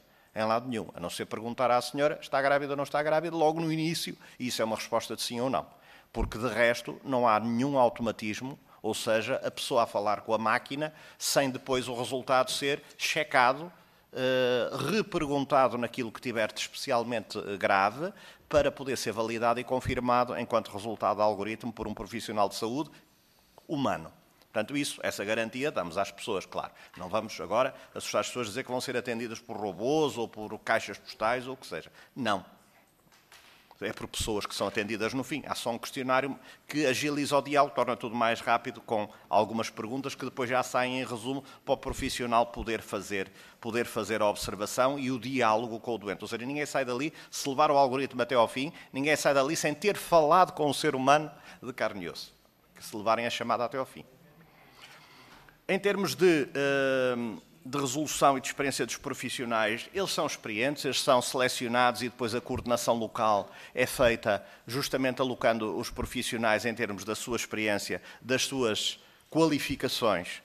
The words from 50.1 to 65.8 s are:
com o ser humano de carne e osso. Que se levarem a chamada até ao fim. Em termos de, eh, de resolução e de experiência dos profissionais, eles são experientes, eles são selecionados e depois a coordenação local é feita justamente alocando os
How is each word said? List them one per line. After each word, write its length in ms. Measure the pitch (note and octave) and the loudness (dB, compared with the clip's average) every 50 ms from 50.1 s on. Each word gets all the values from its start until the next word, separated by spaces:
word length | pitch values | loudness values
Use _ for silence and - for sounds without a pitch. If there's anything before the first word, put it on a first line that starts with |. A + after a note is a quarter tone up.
| F3 E3 D3+ D3 E3 F#3 F#3 - - | 6 6 8 8 8 8 6 6 4
com 180 | - D3+ C#3+ | 2 0 2
o 20 | B2+ | 2
ser 220 | - - D3+ C3 | 2 0 0 0
humano 340 | C3 C3 C3+ C#3+ D3+ D#3 D3+ - - - - - - | 4 6 6 6 6 6 0 -8 -16 -20 -20 -18 -14
de 120 | - B2 B2+ | -12 -12 -4
carne 320 | - A#2 A2 G2+ G2+ F2 | -2 -2 -2 -2 -4 -8
e 40 | D#2+ | -8
osso. 240 | C#2+ - - - - _ _ _ _ _ _ _ _ | -8 -10 -12 -16 -18 _ _ _ _ _ _ _ _
Que 120 | - - | -20 -14
se 120 | - - | -10 -10
levarem 300 | G#2+ G2 A2 A2+ A2+ A#2 | -2 2 2 2 4 2
a 40 | A#2+ | -2
chamada 340 | - - A#2+ A#2 A2+ G#2+ A#2+ | -4 -4 -2 0 0 0 0
até 140 | A#2 - C3+ | -2 -4 -6
ao 60 | C3 | -6
fim. 200 | - - - - - - - - - - - - - _ - - - - - - - - - - - - - - - - - - - - _ _ | -8 -10 -16 -20 -20 -20 -20 -20 -20 -20 -20 -20 -20 _ -20 -20 -20 -20 -20 -20 -20 -20 -20 -20 -20 -20 -20 -20 -20 -20 -20 -20 -20 -20 _ _
Em 120 | - F3+ F#3+ | -2 -2 2
termos 360 | F#3+ G3+ G3 G3 G3 D#3+ B2+ | 2 2 2 2 0 -2 2
de, 320 | B2+ F3+ F3+ E3 D3+ B2+ - - | 4 6 6 8 6 4 0 0
eh, 640 | C#3 C#3+ C#3 C#3 C#3 C3+ C3+ C3 C3 B2+ B2+ B2 A#2+ A#2+ A2+ G2 D#2+ - - - - - | 0 2 2 4 4 4 4 2 2 2 2 2 0 -2 -4 -6 -8 -12 -18 -20 -18 -10
de 140 | C3 B2 C#3+ | -6 -4 -2
resolução 580 | C#3 B2+ A#2+ D3+ D#3 C3+ - - D#3+ C#3+ C#3 | -2 -2 -2 -4 -4 -4 0 4 4 4 4
e 40 | C#3+ C#3 | 4 0
de 60 | - | -4
experiência 360 | - - D3 C#3 - - C3 | -4 -2 -2 -2 0 0 -2
dos 140 | A#2 - - | -4 -4 -6
profissionais, 920 | - C#3 C3 - - A#2+ - - B2 A#2 A#2+ A2 A2 G#2+ A2+ A#2 - - - | -8 -8 -8 -6 -6 -6 -6 -4 -2 0 2 2 2 2 2 -2 -4 -6 -4
eles 180 | F#3+ F#3+ E3 - | -4 -2 -2 0
são 140 | F3+ D#3+ | 0 -2
experientes, 580 | C3+ - - - B2 G#2+ G#2 A#2+ C#3 D3+ - - | -2 -4 -6 -6 -4 -2 0 0 0 0 -2 -2
eles 160 | C#3 A#2+ - | -2 -2 2
são 220 | - D3 C3 B2 A#2+ | 4 6 6 6 4
selecionados 800 | - - C3 B2+ B2+ - - C3 A#2 A#2 B2 B2 B2 A#2 A2+ B2 | 2 2 2 2 2 2 0 -2 0 4 6 6 4 4 2 -4
e 80 | A#2+ | -6
depois 240 | - - B2+ A2 A2+ | -4 -4 -4 -2 -2
a 60 | A#2+ A2+ | -2 -2
coordenação 520 | - B2+ A#2 F2+ A#2+ A#2+ A#2 - - A#2 | -4 -6 -4 0 0 0 2 2 2 0
local 540 | A#2 A2+ G#2+ - - A2+ A2 G#2 G2+ F#2 - - - - - - | 0 0 -4 -2 2 2 4 4 2 0 -4 -10 -18 -18 -8 -2
é 120 | - B2+ | -2 -2
feita 580 | - - - C3 A#2 A#2 A2+ - A2+ G2+ F#2+ - - - - _ | 0 2 4 4 4 4 4 2 0 0 0 -2 -8 -20 -20 _
justamente 560 | - A2+ C#3 C3+ - - C3 C3 B2+ B2 A#2+ C3+ | -8 -6 -4 -2 -2 -2 0 0 0 0 0 0
alocando 520 | B2+ A#2+ - - B2 A2+ A#2 A2 G#2+ E2+ | -2 0 2 2 2 2 2 0 -2 -2
os 100 | F2+ | -4